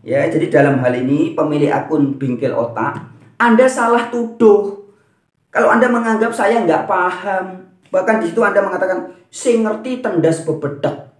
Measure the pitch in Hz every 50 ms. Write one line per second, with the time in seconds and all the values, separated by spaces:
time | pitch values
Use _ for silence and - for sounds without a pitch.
0 | _ 113 123 139 151 165 160 151 180 - - 147 139 143 135 127 127 123 123 123
1 | 123 131 143 151 165 165 - - 156 156 147 147 143 135 127 139 - - 160 147
2 | 139 135 131 - 139 127 123 113 135 127 - 113 117 117 - 110 113 139 151 -
3 | - - - - - - _ _ 233 233 226 220 254 262 254 277 240 233 240 240
4 | - - - 240 233 226 - - 233 214 202 202 202 - - - - - _ _
5 | _ _ _ _ _ _ _ _ _ _ - - 240 - - 233 254 247 240 233
6 | 226 226 220 208 226 226 - - - 202 233 233 202 170 156 147 147 - 196 185
7 | 180 185 180 - 185 202 190 190 185 185 - - - _ _ _ _ _ - 185
8 | 180 220 214 - - 170 165 226 220 202 196 202 196 190 185 180 185 185 185 170
9 | - - - - _ _ _ - - 262 233 226 220 220 214 - - 254 254 247
10 | - 220 180 165 147 165 160 156 - - 147 - - 139 143 - - 147 143 -
11 | - - _ _